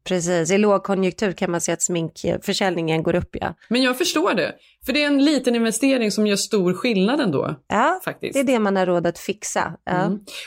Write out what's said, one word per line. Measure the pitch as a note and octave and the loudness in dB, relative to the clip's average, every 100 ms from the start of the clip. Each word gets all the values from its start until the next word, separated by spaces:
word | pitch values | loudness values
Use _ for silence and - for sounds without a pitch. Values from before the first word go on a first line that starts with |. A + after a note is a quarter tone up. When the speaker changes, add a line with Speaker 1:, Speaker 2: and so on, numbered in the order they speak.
Speaker 1:
Precis, | - F#3 E3+ F3 D#3+ | -4 -2 0 0 2
i | G3 | 2
lågkonjunktur | G#3+ G3 G3 G3 F#3+ - G#3+ | 4 2 2 0 0 0 -4
kan | E3 F3+ | -2 -2
man | E3+ | -2
se | E3 | -2
att | E3 | -2
sminkförsäljningen | - F3 D#3+ - - - - G3 G3 E3+ E3 D#3+ | -2 -2 -4 -4 -4 -2 -4 -2 0 0 0 0
går | D#3+ | 0
upp, | F3 - - | 0 -2 -6
ja. | - - - | -6 -8 -4
Speaker 2:
Men | A#3+ | 0
jag | C4 B3+ | 0 0
förstår | F4+ D#4 F#4+ | -2 0 0
det, | G#3+ D3 - _ _ - | 2 0 -4 _ _ -4
för | |
det | C#4 | 0
är | D4 | 2
en | C#4+ | 4
liten | C#4 C#4+ C4 | 4 4 2
investering | A#3 A3+ A3 C4+ C4 G#3+ | 0 0 0 2 2 0
som | G3 G#3+ | 0 0
gör | G3+ | 0
stor | - G#3+ F3+ | 0 0 2
skillnad | F3+ B3+ G3+ F#3+ D4 | 0 0 2 2 2
ändå. | A#3 - - D3+ - | 0 0 -2 -6 -4
Speaker 1:
Ja, | G3+ C#4 F#4 | 0 2 0
Speaker 2:
faktiskt. | - - - | -4 -6 -4
Speaker 1:
det | C4+ | -2
är | |
det | C4+ B3 | 2 2
man | G#3 G3 | 2 2
har | F#3 | 2
råd | F3 E3+ | 2 0
att | E3+ | -4
fixa. | - - - G3+ - E3+ | -6 -8 -6 -4 -4 -6
Ja. | - | -4
Speaker 2:
Mm. | F3+ F#3 G3+ - - | 0 0 -2 -8 -16